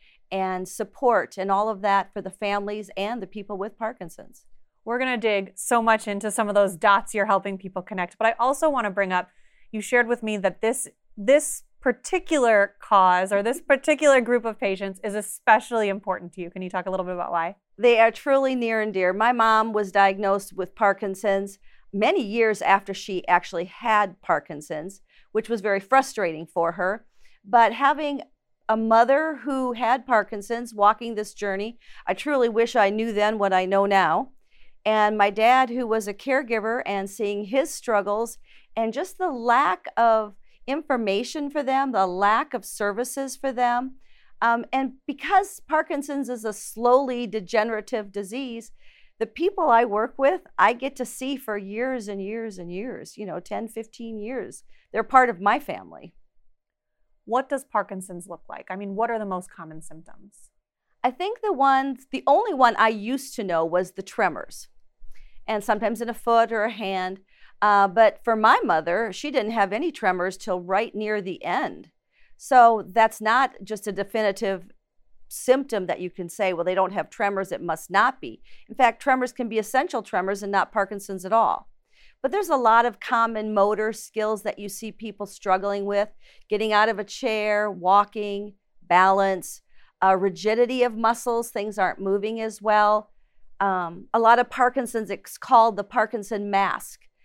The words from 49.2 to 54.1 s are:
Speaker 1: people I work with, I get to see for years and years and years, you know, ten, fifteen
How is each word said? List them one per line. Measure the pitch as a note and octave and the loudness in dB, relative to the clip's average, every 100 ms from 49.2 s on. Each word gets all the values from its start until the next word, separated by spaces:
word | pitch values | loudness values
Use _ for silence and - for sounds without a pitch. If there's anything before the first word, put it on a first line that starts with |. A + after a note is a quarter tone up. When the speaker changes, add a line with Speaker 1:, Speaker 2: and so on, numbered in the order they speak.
Speaker 1:
people | A3 - F4 G4 D#4 | -8 -2 -4 0 4
I | A3+ A#3+ | 4 4
work | G3+ A#3 - | 0 -4 0
with, | C4+ F4+ - - | 0 0 -4 2
I | G3 | 2
get | A#3+ C4 - | 2 -6 -6
to | A#3+ | -10
see | - C4 C4+ | -8 -8 -6
for | B3 G#3 | -6 -8
years | G3 G#3 B3+ B3+ G#3 | -6 -6 -4 -4 -6
and | G3 | -8
years | G3 A3+ A3+ F#3+ | -8 -8 -8 -10
and | E3+ | -12
years, | F3+ B3 F#3+ - - | -10 -10 -12 -16 -14
you | |
know, | G#3 E3 | -10 -10
ten, | - G#3 A3+ | -8 -10 -8
fifteen | A3+ A3+ - A3+ | -12 -14 -14 -12